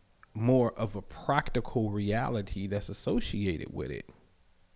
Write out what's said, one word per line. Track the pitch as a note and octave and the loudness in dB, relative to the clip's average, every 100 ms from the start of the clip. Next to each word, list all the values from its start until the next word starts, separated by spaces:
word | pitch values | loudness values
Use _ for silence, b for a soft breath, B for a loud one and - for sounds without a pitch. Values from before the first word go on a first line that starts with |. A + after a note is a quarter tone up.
| _ _ - | _ _ -12
more | G#2+ A#2 C3 A#2 | 0 4 6 4
of | - G#2+ G2+ | 2 -4 -4
a | |
practical | - - - C#3+ - B2+ - B2 A2 | -10 -8 2 2 2 -2 0 0 0
reality | G2+ G2+ A2 B2+ A#2 G2 G2 G2 | 0 2 2 0 -2 -4 -4 -2
that's | G2+ - | -4 -4
associated | - - A#3+ - G#2 G2 D#2+ - | -6 0 0 0 0 0 -2 -4
with | - C2+ | -6 -6
it. | A#1 - - _ _ _ _ _ | -6 -10 -20 _ _ _ _ _